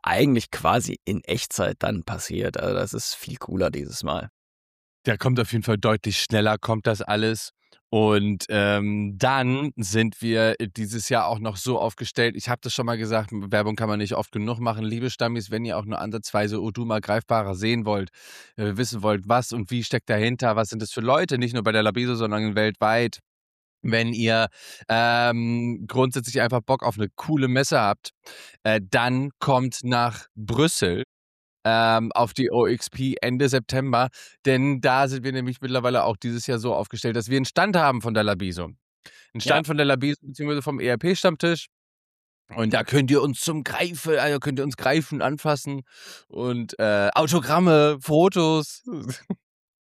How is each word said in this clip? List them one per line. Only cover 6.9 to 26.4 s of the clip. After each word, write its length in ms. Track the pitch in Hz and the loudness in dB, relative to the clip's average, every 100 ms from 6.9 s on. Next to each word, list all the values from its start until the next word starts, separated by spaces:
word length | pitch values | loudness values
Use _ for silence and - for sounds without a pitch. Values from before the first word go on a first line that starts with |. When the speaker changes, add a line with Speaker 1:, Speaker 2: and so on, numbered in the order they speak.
| 104 | -2
Speaker 2:
alles. 520 | - 104 110 113 - - _ _ _ | 0 0 0 -2 -8 -16 _ _ _
Und, 540 | 110 107 104 104 98 - | 4 6 6 2 0 -2
ähm, 640 | 107 101 104 104 104 104 98 | 2 2 2 0 -2 -4 0
dann 540 | 127 135 127 131 147 - | 2 2 0 0 -4 -6
sind 440 | 101 110 113 - | -2 0 0 -2
wir 340 | 117 113 110 - | -2 2 2 2
dieses 480 | 110 92 107 113 - | -4 -6 -8 -6 -2
Jahr 200 | 120 92 | 0 0
auch 120 | 110 | -2
noch 160 | 110 98 | -6 -6
so 240 | 127 120 | -4 -2
aufgestellt, 560 | 113 - 117 - 117 104 | -2 -6 -6 -2 -2 -2
ich 140 | 110 | -4
hab 100 | 120 | -6
das 120 | 123 | -4
schon 120 | - 120 | -4 -4
mal 120 | 117 | -4
gesagt, 320 | 110 110 104 | -2 -2 -2
Werbung 460 | 110 98 104 104 107 | -8 -2 0 0 -2
kann 100 | 110 | -2
man 120 | 107 | -2
nicht 140 | 104 | -2
oft 200 | - 110 | -4 -4
genug 260 | 110 104 117 | -4 -4 -4
machen. 240 | 120 110 | -4 -4
Liebe 260 | 110 117 127 | -4 -4 -6
Stammis, 420 | - 120 120 101 | -2 -2 -4 -6
wenn 120 | 110 | -6
ihr 140 | 117 90 | -4 -6
auch 80 | 104 | -6
nur 120 | 107 | -6
ansatzweise 600 | 104 110 - 104 104 104 | -6 -8 -4 -2 0 -2
Oduma 380 | 107 107 117 107 | -4 -4 -2 -2
greifbarer 560 | 101 107 - 117 101 92 | 0 -2 0 0 0 -2
sehen 300 | 110 117 107 | 0 0 0
wollt, 240 | 104 92 - - - - - | -2 -4 -10 -20 -20 -16 -6
äh, 180 | 104 101 | -4 -2
wissen 280 | 123 117 | -4 -2
wollt, 260 | 107 104 95 | 0 0 2
was 240 | 120 123 | 2 2
und 180 | 120 104 | -4 -4
wie 140 | 123 113 | -4 -2
steckt 240 | 120 - | -2 0
dahinter, 480 | 107 113 120 120 107 | 0 0 2 2 2
was 100 | 110 | 0
sind 140 | 110 | -4
das 100 | 107 | -8
für 80 | - | -4
Leute, 380 | 113 147 175 135 | 2 2 2 0
nicht 160 | 123 | 0
nur 100 | 120 | 0
bei 80 | 107 | 2
der 120 | 110 | 4
Labiso, 320 | 107 104 123 117 | 2 2 -2 -2
sondern 400 | 110 107 107 101 | -2 0 0 2
weltweit. 640 | 107 104 107 113 117 - _ _ _ _ _ _ | 0 2 2 2 0 -4 _ _ _ _ _ _
Wenn 300 | - 113 117 | -2 0 0
ihr, 360 | 113 113 113 110 - - - - | 0 2 4 2 -2 -20 -12 0
ähm, 960 | 113 117 120 120 117 117 117 120 113 107 | 2 4 4 2 2 0 -2 -2 -6 -2
grundsätzlich 540 | 123 131 135 120 123 | 2 2 0 -2 0